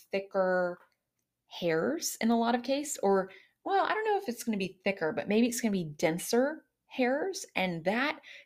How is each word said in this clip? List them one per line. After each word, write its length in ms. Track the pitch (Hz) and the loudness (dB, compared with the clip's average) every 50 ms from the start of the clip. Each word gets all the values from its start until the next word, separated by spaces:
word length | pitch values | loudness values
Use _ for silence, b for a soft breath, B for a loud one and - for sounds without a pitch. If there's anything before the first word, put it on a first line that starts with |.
| - - - | -14 -6 -6
thicker 680 | 190 196 196 - 196 185 185 185 180 180 175 175 - - _ _ _ _ _ _ _ _ _ _ _ _ | -4 -4 -2 0 2 2 4 4 2 2 0 -2 -6 -12 _ _ _ _ _ _ _ _ _ _ _ _
hairs 720 | _ - - 180 170 160 160 175 233 294 330 - - - - | _ -10 -4 0 0 2 2 2 0 -2 -2 -4 -6 -4 -2
in 100 | - 226 | 0 2
a 80 | 233 233 | 2 2
lot 160 | 233 233 233 | 2 2 0
of 80 | 240 240 | 0 0
case, 360 | 269 269 285 294 285 - - - | 0 -2 -2 -2 -4 -6 -2 2
or, 280 | 196 196 190 185 190 B B B B B B - | 2 4 2 2 -2 B B B B B B -4
well, 220 | 330 392 392 339 | 0 2 2 2
I 80 | - 359 | 2 0
don't 100 | 427 440 | 0 0
know 140 | 440 415 381 | 2 0 0
if 100 | - - | 0 -2
it's 160 | 233 - - | -6 -6 -4
gonna 140 | 233 220 196 | -4 -2 -2
be 180 | 190 180 - _ - | -2 -4 -6 _ -2
thicker, 300 | 202 196 - 165 156 - | -2 -2 0 -2 -2 -2
but 120 | - - - | -2 -2 2
maybe 180 | 208 220 240 | 2 4 4
it's 160 | 247 240 - - | 2 2 0 -2
gonna 100 | 220 202 | 0 0
be 220 | 190 170 156 147 | 0 -2 -4 -4
denser 720 | - - 160 160 180 - - 226 240 262 285 320 302 - _ _ _ _ _ | 0 0 0 0 0 -2 0 2 2 2 2 -2 -6 -14 _ _ _ _ _
hairs, 580 | - - 254 240 262 294 339 392 359 - - - - | -4 -2 0 0 0 0 -2 -4 -4 -6 -10 -8 -4
and 260 | - 190 185 170 165 156 | -2 -2 -2 -2 -2 -2
that 340 | 180 208 240 269 302 311 - B B B B B | 0 0 0 0 -2 -4 -6 B B B B B